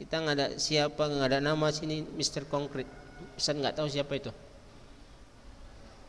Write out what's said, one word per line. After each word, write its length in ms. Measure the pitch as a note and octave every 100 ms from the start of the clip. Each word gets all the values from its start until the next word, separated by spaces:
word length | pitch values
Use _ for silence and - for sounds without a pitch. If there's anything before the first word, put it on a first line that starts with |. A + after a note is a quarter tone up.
Kita 180 | - D#3+
nggak 180 | D#3+ C#3+
ada 100 | C3+ -
siapa, 500 | - D3+ D3 D3 D3+
nggak 220 | C#3+ C3
ada 120 | C3+
nama 260 | C#3+ D#3 D3+
sini 320 | D3+ D#3 D#3 D3+ D#3
Mister 300 | C#3+ D#3 C#3
Konkret. 400 | C#3+ C#3+ C3+ B2+ - - - - -
Ustaz 180 | -
nggak 240 | D3 C3+ -
tahu 80 | D3+
siapa 300 | C#3+ C#3 C#3
itu. 160 | A#2 - - - - - - - - - - - - - - - - -